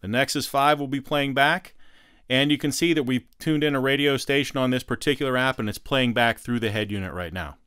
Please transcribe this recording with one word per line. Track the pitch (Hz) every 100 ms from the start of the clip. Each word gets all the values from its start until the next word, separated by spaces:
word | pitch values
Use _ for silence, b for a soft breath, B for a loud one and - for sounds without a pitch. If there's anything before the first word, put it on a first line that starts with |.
The | -
Nexus | 117 135 147 -
five | 139 143 151
will | 143
be | 139
playing | 131 151 139
back, | 135 139 175 - - b b b b b
and | 127 143
you | 147
can | 147
see | 135 175
that | 156
we've | 127 127 - _
tuned | - 156
in | 151
a | 139
radio | 131 139 143 135
station | - 139 139 139
on | 131
this | 127
particular | - 117 - 143 139 127
app, | 131 131
and | 107
it's | 101
playing | - 139 127
back | 117 117 110
through | - 120
the | 110
head | 107 104
unit | 101 95
right | 90 87
now. | 80 78 -